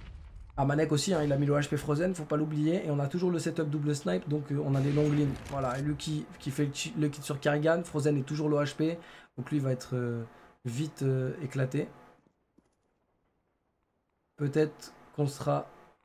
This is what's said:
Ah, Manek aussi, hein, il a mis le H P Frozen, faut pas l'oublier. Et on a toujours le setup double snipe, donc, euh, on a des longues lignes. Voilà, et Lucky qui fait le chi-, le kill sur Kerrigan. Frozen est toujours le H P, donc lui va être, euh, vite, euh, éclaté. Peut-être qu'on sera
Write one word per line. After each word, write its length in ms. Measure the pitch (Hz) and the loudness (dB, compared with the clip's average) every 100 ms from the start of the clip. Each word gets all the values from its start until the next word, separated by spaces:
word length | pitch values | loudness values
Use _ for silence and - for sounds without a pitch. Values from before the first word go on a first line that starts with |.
| - - - - - - | -12 -14 -16 -16 -10 -2
Ah, 60 | 139 | 2
Manek 260 | 143 156 | 4 4
aussi, 220 | 147 196 | 2 2
hein, 80 | 170 | 2
il 80 | 147 | 4
a 60 | 139 | 2
mis 80 | 143 | 4
le 80 | |
H 160 | 143 143 | 2 2
P 80 | 143 | 0
Frozen, 380 | 151 147 180 180 | 0 0 0 -2
faut 80 | |
pas 120 | 151 151 | -2 0
l'oublier. 480 | 151 151 151 180 | 0 0 2 2
Et 60 | 165 | 0
on 80 | 143 | 0
a 80 | 143 | 0
toujours 240 | 180 180 | 0 0
le 80 | 165 | 0
setup 320 | 165 165 151 | 0 -2 0
double 260 | 151 147 143 | 0 0 -2
snipe, 320 | 185 180 156 | 0 -2 0
donc, 240 | 151 139 | -2 -2
euh, 80 | 143 147 | -2 0
on 80 | |
a 80 | 135 | 2
des 100 | 139 | 2
longues 220 | 147 151 | 4 4
lignes. 220 | 147 143 - - | 4 2 0 -6
Voilà, 260 | 139 127 131 | -4 -2 -2
et 60 | |
Lucky 420 | 147 147 - 151 - - | -2 -2 -2 -4 -6 -8
qui 100 | - | -6
fait 160 | 135 147 | 0 0
le 80 | |
chi-, 220 | 135 160 - | -2 -4 0
le 120 | 147 | -2
kill 140 | 139 | -2
sur 160 | - 139 | -6 -2
Kerrigan. 440 | 151 147 156 170 | 0 2 4 2
Frozen 340 | 175 151 143 147 | 2 0 2 2
est 60 | |
toujours 260 | 135 151 151 | 0 0 2
le 80 | 147 | 2
H 180 | 143 - | 2 0
P, 220 | 160 165 - - - - | 0 -2 -8 -20 -16 -10
donc 140 | 127 | -2
lui 80 | 147 | 0
va 120 | 135 | 0
être, 200 | 127 - | -2 -2
euh, 300 | 127 120 117 113 - - _ 123 | -2 -2 -2 -6 -14 -20 _ -6
vite, 380 | 120 156 - | -4 -4 -2
euh, 320 | 135 131 131 - | 0 2 0 -4
éclaté. 440 | 143 139 131 143 - - - - _ _ _ _ _ _ _ _ _ _ _ _ _ _ _ _ _ _ _ _ _ - | -4 -2 0 0 -4 -8 -20 -20 _ _ _ _ _ _ _ _ _ _ _ _ _ _ _ _ _ _ _ _ _ -4
Peut-être 560 | 147 147 151 - - - - - | 0 2 2 0 -18 -20 -10 -2
qu'on 120 | 143 | -2
sera 400 | - 147 143 - - - _ | -2 0 0 -2 -14 -20 _